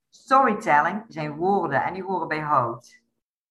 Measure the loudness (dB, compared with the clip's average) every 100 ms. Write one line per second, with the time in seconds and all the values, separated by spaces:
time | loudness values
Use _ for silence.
0 | _ _ 2 4 4 0 2 2 2 -2
1 | -8 -10 -10 -4 0 0 0 0 -2 -6
2 | -6 -6 -4 -4 0 0 0 -6 -16 _
3 | _ _ _ _ _